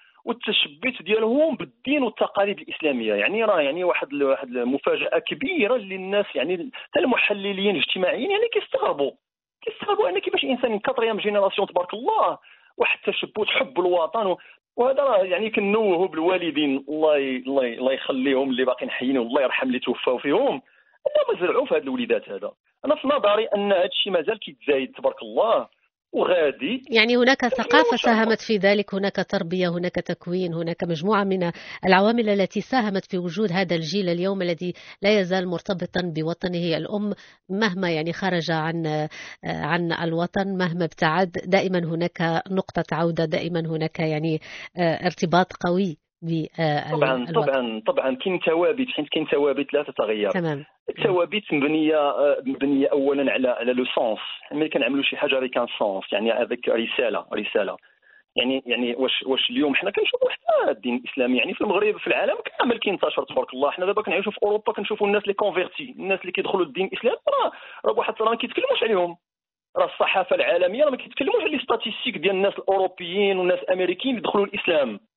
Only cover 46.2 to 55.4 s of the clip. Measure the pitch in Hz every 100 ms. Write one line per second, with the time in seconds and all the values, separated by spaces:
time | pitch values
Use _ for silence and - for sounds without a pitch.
46.2 | 165 165 156 - 160 147 - 151 135 127
47.2 | 123 165 139 135 120 110 143 180 131 127
48.2 | 190 175 - 165 175 131 127 - 147 165
49.2 | 151 147 143 135 135 143 143 131 110 110
50.2 | 101 185 165 143 151 _ - - 220 180
51.2 | 170 214 - 151 143 156 156 156 143 123
52.2 | 143 139 123 135 139 139 139 143 139 143
53.2 | 131 107 127 117 120 127 127 - 123 104
54.2 | - - - 147 156 160 120 139 131 -
55.2 | 147 135